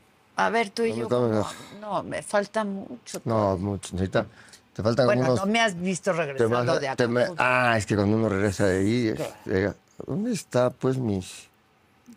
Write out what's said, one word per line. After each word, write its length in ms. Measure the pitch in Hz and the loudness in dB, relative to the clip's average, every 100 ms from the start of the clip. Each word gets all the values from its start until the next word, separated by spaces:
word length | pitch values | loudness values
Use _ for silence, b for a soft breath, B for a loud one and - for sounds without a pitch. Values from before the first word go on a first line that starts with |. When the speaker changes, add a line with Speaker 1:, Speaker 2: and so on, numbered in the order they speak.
| _ _ _ - | _ _ _ -2
Speaker 1:
A 140 | 190 | 0
ver, 200 | 220 214 | 0 -2
tú 140 | - | -2
y 80 | 226 | -2
Speaker 2:
no 40 | 160 | -2
me 60 | |
Speaker 1:
yo, 40 | 117 | -2
Speaker 2:
tomen 240 | 123 120 | 0 2
Speaker 1:
no, 80 | 107 | 0
Speaker 2:
la 380 | 98 - - 202 | -2 -6 -16 -16
Speaker 1:
no, 240 | 214 180 | -6 -6
me 180 | 92 - | -4 -8
falta 400 | - 208 202 220 | -2 -2 -2 -4
mucho 580 | 208 196 - 240 - - - | -4 -8 -12 -16 -12 -8 -2
Speaker 2:
No, 320 | 113 101 95 | 2 2 2
mucho, 360 | 101 98 - | -2 -4 -6
necesita, 320 | 90 92 120 101 B B B _ | -4 0 0 -2 B B B _
te 80 | - | -2
faltan 220 | 101 120 123 | 0 2 4
Speaker 1:
Bueno, 160 | 127 127 | 4 2
Speaker 2:
algunos 200 | 123 196 | 2 2
Speaker 1:
no 60 | |
me 80 | 226 | 2
has 180 | 226 170 | 0 0
visto 320 | 180 180 - | -4 -2 -2
Speaker 2:
te 60 | 170 | -2
Speaker 1:
regresando 380 | 151 135 113 120 | -4 0 2 2
Speaker 2:
vas 140 | 123 | 0
a, 100 | 131 | 0
Speaker 1:
de 160 | 135 131 | -2 0
Speaker 2:
te 120 | 120 | 2
me 140 | 120 | 2
Speaker 1:
Acapulco. 220 | 120 170 123 | 0 2 2
Speaker 2:
ah, 320 | 127 123 113 | 4 4 2
es 80 | 98 | 2
que 100 | 107 | 2
cuando 220 | 101 110 | 4 4
uno 120 | 110 | 2
regresa 360 | 98 104 95 101 | 2 0 2 2
de 140 | 92 | 4
ahí, 340 | 101 120 113 139 | 2 2 0 -2
Speaker 1:
Claro. 180 | 139 - - | -6 -8 -2
Speaker 2:
este, 280 | 98 98 - _ - - | 0 0 -4 _ -16 -8
¿dónde 260 | 147 226 | -4 -4
está, 360 | 214 - 123 123 | -6 -2 0 0
pues, 260 | - 131 131 | 0 -2 0
mis, 500 | 120 98 90 - - _ _ _ _ _ - | -2 -2 -4 -16 -20 _ _ _ _ _ -20